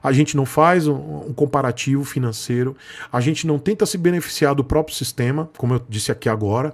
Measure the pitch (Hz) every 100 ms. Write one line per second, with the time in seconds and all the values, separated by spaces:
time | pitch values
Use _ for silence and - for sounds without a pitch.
0 | 139 135 147 143 131 - 160 180 151 135
1 | 151 147 151 127 143 143 131 123 135 139
2 | 139 - 123 110 - 123 127 139 - -
3 | - 123 123 156 165 147 185 214 208 185
4 | 170 175 - - 143 139 123 151 156 -
5 | 131 - 120 147 165 - 120 120 120 107
6 | - 110 120 110 104 113 151